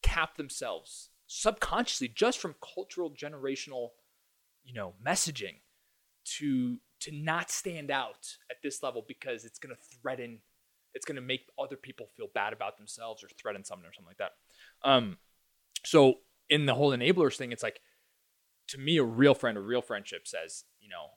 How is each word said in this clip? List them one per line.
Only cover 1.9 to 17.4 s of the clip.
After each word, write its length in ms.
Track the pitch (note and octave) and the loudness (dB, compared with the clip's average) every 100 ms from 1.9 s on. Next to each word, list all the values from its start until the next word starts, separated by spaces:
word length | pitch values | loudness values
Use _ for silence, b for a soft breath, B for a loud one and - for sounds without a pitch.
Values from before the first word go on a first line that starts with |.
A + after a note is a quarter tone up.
| - B2 | -2 -4
just 300 | - A3+ B3+ | 2 2 2
from 160 | F#3 C#3+ - - | -6 -10 -14 -12
cultural 340 | F#3+ - E3+ | -10 -6 -6
generational, 760 | C#3+ D3 D3 C3+ C#3 - C3 A#2+ _ _ _ _ _ _ _ | -6 -14 -8 -6 -4 -6 -8 -8 _ _ _ _ _ _ _
you 100 | C3 | -16
know, 200 | A#2 G2 F#2 B2 | -10 -10 -8 -2
messaging 500 | F3 - C3+ G2 - _ _ _ _ _ _ - | -2 -2 -4 -10 -12 _ _ _ _ _ _ -14
to, 520 | - D3 C3 B2 A#2+ _ _ | -6 0 0 0 -4 _ _
to 120 | - | -12
not 380 | D3+ D#3 E3 E3+ | -6 -4 -2 -4
stand 400 | - F#3+ E3+ C#3+ | -6 -6 -8 -4
out 480 | C#3 A#2+ - - - _ | -4 -4 -10 -18 -18 _
at 60 | B2 | -8
this 220 | C#3+ C3 | -8 -4
level 200 | C#3 A#2+ A2 | -6 -6 -10
because 380 | B2 C3+ A#2 A2+ | -12 -8 -8 -10
it's 120 | - | -18
gonna 180 | C3+ B2 _ B2 | -16 -18 _ -8
threaten, 380 | C3+ B2+ A#2+ A2+ _ _ _ _ _ | -6 -4 -8 -12 _ _ _ _ _
it's 120 | - - | -14 -8
gonna 160 | C#3+ | -8
make 260 | B2+ C3 - - | -4 -6 -6 -8
other 200 | C#3 C#3 | -8 -8
people 300 | - - G#2+ - | -16 -18 -18 -14
feel 100 | G#2+ - | -8 -4
bad 180 | G#2 | -4
about 240 | A2 G2+ - | -4 -8 -8
themselves 460 | G#2 - A2+ A2 | -16 -14 -12 -14
or 40 | F#2+ | -18
threaten 340 | - A2+ G#2 | -12 -8 -8
someone 240 | G2 F#2 E2+ | -10 -14 -16
or 60 | |
something 140 | - F2 | -20 -20
like 80 | F#2 | -10
that. 160 | F#2 - _ B B B | -10 -10 _ B B B
Um, 340 | C3 C3 A2+ F2 _ _ _ _ _ - - | 4 4 4 -8 _ _ _ _ _ -12 4
so 300 | E3 C#3 B2+ _ _ _ | 10 10 8 _ _ _
in 160 | D3+ C#3+ | 2 2
the 80 | B2 | 4
whole 160 | C#3+ | 4
enablers 460 | B2+ B2 F3+ D3+ | 4 2 4 4
thing, 140 | - | 2